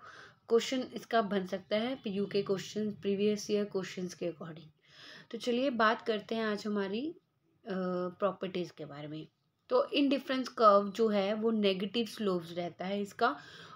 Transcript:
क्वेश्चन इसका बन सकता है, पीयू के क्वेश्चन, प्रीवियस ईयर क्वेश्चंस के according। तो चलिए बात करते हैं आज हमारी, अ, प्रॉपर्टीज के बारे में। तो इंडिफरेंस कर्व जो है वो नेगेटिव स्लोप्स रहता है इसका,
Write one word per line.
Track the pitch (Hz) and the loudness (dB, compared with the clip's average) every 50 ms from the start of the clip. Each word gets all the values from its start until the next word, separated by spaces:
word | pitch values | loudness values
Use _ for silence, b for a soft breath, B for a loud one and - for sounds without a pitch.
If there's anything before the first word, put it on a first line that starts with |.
| B B B B B B B B _ - | B B B B B B B B _ 4
क्वेश्चन | 233 233 - - 269 254 254 - - | 4 4 4 2 -2 -2 -4 -4 -8
इसका | 208 - - 233 226 | -12 -4 2 2 2
बन | 214 185 202 196 185 | 2 4 0 -2 0
सकता | 180 196 185 - - 208 | -2 -6 -6 -4 -2 -2
है, | 214 226 254 269 | 0 0 -2 -4
पीयू | 262 - 220 190 202 196 | -4 -4 -4 -2 -2 -2
के | 196 - 202 | 0 0 0
क्वेश्चन, | 202 202 190 180 180 - - 208 214 208 | 0 0 -2 -2 -2 -6 -4 -4 -4 -4
प्रीवियस | 202 - - 202 202 190 208 214 208 202 - - | -4 -4 -2 -2 0 2 2 2 0 0 -2 -2
ईयर | 208 208 208 | 0 0 0
क्वेश्चंस | 202 - 190 175 - - 190 180 175 - | -2 -4 -6 -6 -6 -6 -6 -6 -8 -6
के | - 185 170 | -6 -6 -6
according। | 156 147 165 165 156 160 156 - _ _ B B B B B B B B B B | -6 -8 -12 -12 -12 -14 -18 -20 _ _ B B B B B B B B B B
तो | - | -12
चलिए | 226 - 247 233 247 269 285 | -6 -2 -2 0 2 0 0
बात | 240 220 220 214 233 233 | 2 4 4 4 4 2
करते | - 233 214 208 202 - 226 | -2 -2 -2 -2 -2 -4 -4
हैं | 226 220 | -2 0
आज | 214 208 202 - | -2 -2 -2 -2
हमारी, | 208 208 202 196 190 202 233 285 330 349 - _ _ _ _ _ _ _ _ - | -2 -2 -2 -2 -2 -4 -4 -4 -6 -8 -10 _ _ _ _ _ _ _ _ -10
अ, | 226 185 190 185 180 180 180 180 180 180 - | -6 -4 -2 -2 -2 -2 -2 -2 -4 -4 -2
प्रॉपर्टीज | 208 185 185 - 196 180 180 180 170 151 | -2 -2 0 -2 -6 -6 -4 -6 -6 -6
के | - - 151 | -8 -14 -14
बारे | 147 143 147 151 | -12 -12 -12 -10
में। | 147 156 156 156 - _ _ _ _ _ _ _ - | -10 -10 -10 -12 -14 _ _ _ _ _ _ _ 0
तो | 254 - - | 2 2 2
इंडिफरेंस | - - 285 285 269 285 254 - - 262 262 247 | 2 2 2 4 4 2 0 0 -2 -2 -2 -2
कर्व | - - - 226 208 202 202 202 202 | -4 2 8 8 10 10 8 4 2
जो | 190 226 226 | 0 2 2
है | 226 208 202 190 196 220 | 4 4 2 2 2 0
वो | 214 220 226 | 0 0 0
नेगेटिव | 226 214 202 196 190 185 208 196 - 240 226 | 2 4 4 2 2 2 -2 -2 -2 -2 -2
स्लोप्स | 214 - - 214 196 185 175 165 170 170 | -2 -4 -2 0 0 0 0 -2 -4 -6
रहता | 175 175 170 - - 180 | -6 -6 -6 -8 -8 -6
है | 185 202 202 | -4 -4 -4
इसका, | 202 196 - - 233 254 294 B B B B B B B B | -4 -6 0 2 2 2 2 B B B B B B B B